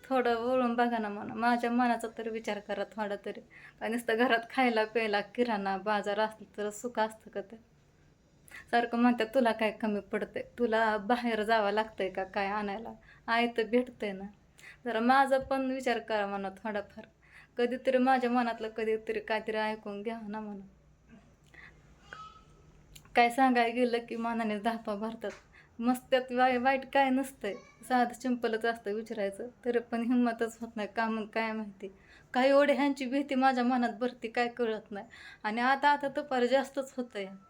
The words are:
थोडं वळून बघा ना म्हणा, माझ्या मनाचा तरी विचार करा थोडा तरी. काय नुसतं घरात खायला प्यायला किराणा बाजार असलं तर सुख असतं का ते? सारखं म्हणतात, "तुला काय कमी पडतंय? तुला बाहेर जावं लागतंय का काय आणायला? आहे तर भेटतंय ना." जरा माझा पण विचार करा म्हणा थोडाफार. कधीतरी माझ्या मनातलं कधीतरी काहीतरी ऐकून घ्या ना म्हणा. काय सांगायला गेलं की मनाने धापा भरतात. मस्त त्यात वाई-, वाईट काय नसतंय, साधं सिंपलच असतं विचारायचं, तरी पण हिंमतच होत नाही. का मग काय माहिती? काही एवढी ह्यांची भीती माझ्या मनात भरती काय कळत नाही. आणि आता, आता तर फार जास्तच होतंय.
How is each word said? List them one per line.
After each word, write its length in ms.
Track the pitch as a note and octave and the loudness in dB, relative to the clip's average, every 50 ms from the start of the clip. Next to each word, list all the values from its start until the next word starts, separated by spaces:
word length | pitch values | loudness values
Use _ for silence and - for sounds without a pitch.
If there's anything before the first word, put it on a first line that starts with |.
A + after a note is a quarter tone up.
| - - | -4 0
थोडं 260 | C4 C4 A#3+ B3 A#3 | 0 2 2 2 2
वळून 400 | A#3 A3+ B3 C4 B3+ B3+ A#3+ A#3 | 2 0 0 2 2 2 2 2
बघा 220 | A#3+ A#3+ A#3+ A#3+ | 2 2 2 0
ना 120 | A3+ G#3+ G#3 | -2 -4 -4
म्हणा, 240 | G3+ G#3 G#3+ G#3 A3 | -6 -8 -8 -8 -6
माझ्या 380 | G#3+ A3+ A#3+ A#3+ A#3+ A#3+ A#3+ | 0 2 2 2 2 0 0
मनाचा 360 | A#3 A#3+ B3 A#3+ A#3 A#3 A#3 A3 - | 2 2 2 2 2 0 -4 -8 -10
तरी 120 | - A3 A3+ | -8 -8 -8
विचार 300 | A3 A3+ A3+ - G#3 G3+ | -8 -6 -6 -6 -6 -6
करा 240 | G3+ - G3+ G3 G3+ | -6 -8 -6 -6 -6
थोडा 320 | G3 - A3 G#3+ G3+ G3+ G3 - | -8 -6 -8 -6 -6 -6 -8 -8
तरी. 140 | G#3 G3 A#3 - _ - - - - - _ | -10 -12 -12 -14 _ -20 -20 -20 -20 -16 _
काय 100 | A3 G#3+ | -6 -4
नुसतं 260 | A3+ A#3+ A#3 - A3 | -4 -4 -2 -2 2
घरात 220 | A3 B3 B3+ A#3 A3+ A#3 - | 2 4 4 4 2 2 -2
खायला 340 | - - C4 A#3+ A3+ A3 G#3+ | 0 2 2 4 4 2 0
प्यायला 360 | A3 - A#3+ A3+ A3 G#3 G3+ | 2 0 -2 0 2 0 0
किराणा 560 | G3 - - - A#3+ A#3+ A3 G3+ G3 G3 G3 | -2 -2 0 -2 0 0 0 -2 0 -2 -4
बाजार 420 | F#3+ F#3 G#3+ G#3+ G#3 G3 G#3 G3+ G3+ | -2 -2 0 0 0 0 -2 0 0
असलं 380 | G#3+ G#3+ G#3+ - G#3 - - | 0 -2 -2 -10 -20 -18 -8
तर 120 | - G#3 G#3 | -6 -6 -6
सुख 300 | G#3 - - B3 A#3+ A3+ | -6 -6 -10 -6 0 0
असतं 300 | G#3+ A3 A3 - - G#3 | 0 0 -2 -10 -20 -12
का 120 | - G3+ | -10 -10
ते? 140 | G3 - A#3 A3+ - _ _ _ _ _ _ _ _ _ _ _ _ _ _ _ _ - - - - - | -10 -10 -16 -20 -20 _ _ _ _ _ _ _ _ _ _ _ _ _ _ _ _ -20 -20 -20 -8 2
सारखं 260 | - A#3+ A#3 A#3 A#3+ | 2 2 2 2 2
म्हणतात, 280 | A#3 A#3+ B3 A#3+ A#3 A3 A3 - | 4 4 4 4 4 0 2 2
"तुला 180 | C4+ B3 A3+ | 4 4 4
काय 200 | A3 A3+ A3+ G#3+ | 2 2 0 -2
कमी 280 | G3+ - - G#3+ G#3 G3+ | -2 -2 -2 -2 -2 -2
पडतंय? 440 | - - - G#3 A#3 - - - - - _ - | -4 -4 -4 -4 -4 -4 -6 -10 -10 -10 _ -4
तुला 380 | A#3+ A3+ A3 A3 A3+ A3 G#3+ | -2 0 2 2 2 2 2
बाहेर 460 | G#3+ G3 G3+ B3 A#3+ A#3 A#3+ A3+ G#3 G#3+ | 0 0 0 0 0 0 -2 -2 0 2
जावं 280 | G3+ A#3 A3 G#3 G3+ | 2 2 4 4 2
लागतंय 380 | G3+ G#3+ A3 A3 - - G3 F#3 | 0 0 -2 -4 -4 -6 -6 -4
का 140 | F#3 G3 F#3+ | -4 -6 -8
काय 240 | F#3 - G#3 G3 | -4 -4 -4 -4
आणायला? 460 | G3 G3+ G#3+ G#3 G3+ G3 A3 A3+ A3+ A3 - - - - - _ | -2 -4 -4 -4 -4 -6 -8 -10 -12 -16 -16 -20 -20 -20 -16 _
आहे 200 | - A3+ A#3 A#3+ | -2 0 2 2
तर 160 | A#3 A#3 - A3+ | 0 0 -2 -2
भेटतंय 480 | G#3 A3+ B3 B3 B3 - - - G#3 | 2 2 2 2 0 -8 -8 -8 -8
ना." 120 | G3 F#3+ G3 G3+ - _ _ _ _ - - - - _ _ | -6 -8 -12 -14 -16 _ _ _ _ -20 -20 -20 -20 _ _
जरा 140 | A#3+ A3+ A3 | -4 -2 0
माझा 380 | A3+ A#3+ C4 C4+ C4+ C4 C4+ | 4 6 6 6 6 6 4
पण 340 | C4+ C4+ - C4+ C4+ C4+ C4 | 0 2 0 -2 -2 -2 -2
विचार 280 | C4 C4+ B3+ B3+ A#3 A3 | -4 -2 0 0 -2 -2
करा 260 | A3 - A3 G#3+ G3+ | -2 -2 -2 -2 -2
म्हणा 240 | G3 G3+ G3+ G3 F#3+ | -2 -4 -6 -6 -8
थोडाफार. 560 | F#3+ F#3+ - A3+ G#3 G3+ G3 - - A3 - - _ _ _ _ - - - _ _ | -10 -8 -8 -6 -6 -6 -6 -8 -16 -20 -20 -20 _ _ _ _ -20 -20 -20 _ _
कधीतरी 400 | - A#3+ A#3 A#3+ B3+ - C4+ C4 | -2 0 0 0 -2 0 2 4
माझ्या 320 | B3+ B3 C4 C4+ B3+ A#3+ A#3+ | 4 6 6 4 4 4 2
मनातलं 400 | A#3+ B3+ A#3+ A#3 A3+ - A3 A3 | 2 2 2 0 -2 -4 -8 -8
कधीतरी 500 | A3 - A3 A3 A3 A3 A3 - A3 G#3+ | -6 -4 -2 0 -2 -2 -2 -4 -6 -6
काहीतरी 380 | G#3 - A3 G#3+ G#3+ A3+ G#3+ | -2 -2 -2 -2 -2 -2 -2
ऐकून 440 | G#3+ G#3+ G#3+ A3 A3 A3 G#3+ G3+ G3+ | -2 -2 -2 -4 -6 -8 -10 -10 -8
घ्या 180 | G#3 A#3 A3+ A3+ A3 | -8 -8 -8 -8 -10
ना 120 | G#3 G#3 A3 | -10 -10 -8
म्हणा. 260 | G#3+ G#3 G#3 G3 G3 G3 - - _ - - _ _ _ A#3 - - - - _ _ _ - - - - - - _ - - _ - - - C6+ C6+ C6+ - - - - - - - - - - - _ - - _ - - | -8 -10 -12 -12 -14 -18 -20 -20 _ -20 -20 _ _ _ -20 -20 -20 -20 -20 _ _ _ -20 -20 -20 -20 -20 -20 _ -20 -20 _ -20 -20 -18 -18 -18 -20 -20 -20 -20 -20 -20 -20 -20 -20 -20 -20 -20 _ -20 -20 _ -2 4
काय 140 | B3+ A#3+ A#3+ | 4 4 4
सांगायला 440 | A#3+ - C4 C4 B3+ A#3+ A#3 A#3 A3+ | 6 4 4 4 6 4 2 2 2
गेलं 240 | A#3+ B3+ A#3+ A3+ A#3+ A#3 - | 0 0 0 0 -2 -4 -6
की 60 | A3+ | -8
मनाने 440 | A3+ A3+ A#3 A#3 A3+ A3+ G#3+ G#3+ G#3 | -6 -4 -4 -4 -2 -2 -2 -4 -2
धापा 360 | G3+ A#3 A3 A3+ - - G#3 | -2 -4 -4 -4 -6 -8 -6
भरतात. 360 | G3+ G#3+ A3+ A3+ A#3 - G3+ - - - - _ - - _ _ - | -6 -6 -8 -8 -8 -8 -10 -10 -10 -20 -20 _ -20 -20 _ _ -4
मस्त 240 | A#3 A#3+ B3+ B3 - - | 0 0 0 -2 0 0
त्यात 200 | - B3+ B3+ C4 | 0 0 0 0
वाई-, 260 | B3 B3 B3+ C4 C4 | 2 2 4 4 4
वाईट 280 | B3 A#3+ C4 C4+ C4 C4 B3+ - | 2 2 2 2 0 -2 0 2
काय 160 | C#4 C#4 C4+ | 4 4 4
नसतंय, 440 | B3+ C4 C#4 C4 - - - G3+ F#3 - - - - _ - | 2 0 0 -2 -8 -8 -6 -6 -6 -8 -12 -20 -20 _ -4
साधं 260 | - C4 B3 A#3+ A#3+ A#3+ | 0 2 2 2 2 0
सिंपलच 520 | - - B3+ B3 A#3+ - A#3 A3 A3 A3+ | -6 -2 -2 -2 0 0 -2 -2 0 0
असतं 280 | A#3 A3+ A#3 - G3+ G3+ | -2 -2 -2 -4 -6 -6
विचारायचं, 540 | A3 A3 - A#3+ A3 G3 G3 G3 G3 A#3 B3 - _ - | -6 -6 -8 -6 -4 -4 -4 -4 -8 -14 -14 -14 _ -6
तरी 140 | B3 A#3+ A#3+ | -2 -2 -2
पण 220 | A#3 - - A3+ | -2 -2 -4 -4
हिंमतच 560 | A#3 A3+ B3+ B3 A#3+ A#3+ A3+ A#3 A#3 A3 A3 - | 0 2 2 4 4 2 2 -2 -4 -6 -4 -10
होत 140 | A#3 A3+ - | -14 -12 -8
नाही. 120 | G#3+ G#3 G3 G3+ | -8 -8 -6 -2
का 100 | - A3+ | -2 -2
मग 200 | A3 A3 A3 G#3+ | 0 -2 -4 -6
काय 240 | G#3+ - A3+ A3 A3 | -4 -4 -4 -2 -2
माहिती? 440 | A3 A3 A3 G3+ G3 - - F#3+ - - - - - - - _ - | -4 -6 -8 -10 -12 -12 -14 -14 -14 -16 -20 -20 -20 -20 -18 _ 0
काही 160 | B3+ B3+ C4+ | 2 4 6
एवढी 240 | C#4 C#4 C#4+ C#4+ C#4 | 8 6 6 6 4
ह्यांची 320 | A#3 C#4+ C#4+ C#4 C4+ C4+ | 4 4 2 0 0 -4
भीती 300 | A#3+ B3+ C#4 C#4 C#4 C#4 | -2 -2 -2 0 0 0
माझ्या 280 | B3+ C4 C4+ C4 B3 A#3+ | 4 4 4 4 4 2
मनात 300 | A#3+ C4 B3 A#3+ A#3 G3+ G3+ | 2 2 2 0 0 -2 -2
भरती 280 | B3 B3 B3 - - | -4 -6 -6 -6 -12
काय 200 | A3+ A3+ B3 A#3+ | -6 -2 -2 -2
कळत 440 | A#3+ A#3+ - A#3+ A3 A3 G#3 G#3 - | -2 -2 -2 -2 -2 -2 -4 -8 -10
नाही. 140 | G#3+ G3 - - - - - - - - - | -12 -12 -12 -14 -18 -20 -20 -20 -20 -8 -6
आणि 180 | G#3+ G#3 A#3 | -6 -2 0
आता, 280 | A#3+ B3+ C#4 C4 C#4+ D4 | 2 2 2 4 4 4
आता 180 | D4 C#4+ C#4+ | 4 4 0
तर 140 | C#4 C4+ D4+ C#4+ - | -4 -4 -4 -4 -2
फार 160 | C4 B3+ A#3+ | 0 0 2
जास्तच 480 | A#3+ B3+ C4+ B3+ C4 - C#4+ C4+ - - | 4 4 2 2 0 -4 -6 -6 -6 -6
होतंय. 300 | - B3 A#3+ - G#3 G3 F#3+ G3 G3 - _ | -8 -10 -8 -6 -8 -8 -8 -10 -16 -20 _